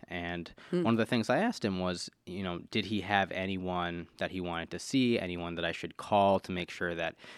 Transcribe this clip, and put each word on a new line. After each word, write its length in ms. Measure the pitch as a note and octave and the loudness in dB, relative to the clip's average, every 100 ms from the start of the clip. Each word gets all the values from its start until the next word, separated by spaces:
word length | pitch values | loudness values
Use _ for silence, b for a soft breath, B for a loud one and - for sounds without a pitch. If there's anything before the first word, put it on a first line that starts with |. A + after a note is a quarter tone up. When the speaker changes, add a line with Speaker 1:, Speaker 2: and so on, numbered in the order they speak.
| - | -10
Speaker 1:
And 460 | F2 E2+ F2 E2 - - | -6 -4 -6 -6 -12 -4
Speaker 2:
Hmm. 140 | F3 | 0
Speaker 1:
one 100 | C#3+ | 4
of 60 | A2+ | 4
the 60 | A2 | 2
things 240 | A#2+ G#2+ | 0 2
I 80 | C#3 | 2
asked 260 | A3 - G#2+ | 2 0 -2
him 140 | F#2 | 0
was, 320 | F2+ F2 - - - | -2 -2 -6 -14 -10
you 160 | F#2 | -6
know, 160 | F#2+ E2+ - | -4 -6 -4
did 160 | A2+ F#2+ | -2 0
he 160 | G#2 | -2
have 300 | F2+ G2+ F#2+ | 2 4 4
anyone 760 | F#2 F#2+ F#2+ F2+ F2+ F2 E2+ E2 - | 0 -2 -2 -2 -2 -2 -4 -8 -6
that 100 | F2+ | -4
he 100 | F#2+ | -4
wanted 300 | F2 E2 E2 | -4 -4 -6
to 80 | F2+ | -8
see, 400 | - C3+ B2 A#2 | 0 2 4 2
anyone 380 | F2+ F2 E2+ E2+ | 0 -4 -4 -2
that 100 | E2+ | -2
I 60 | |
should 260 | - E2+ - | -2 -6 -8
call 420 | - G#2 G2 F#2+ | 2 6 8 6
to 100 | - | 2
make 180 | F2+ E2+ | -4 -4
sure 240 | - F2 | -4 -2
that 220 | E2+ D#2+ - B | 0 -2 -4 B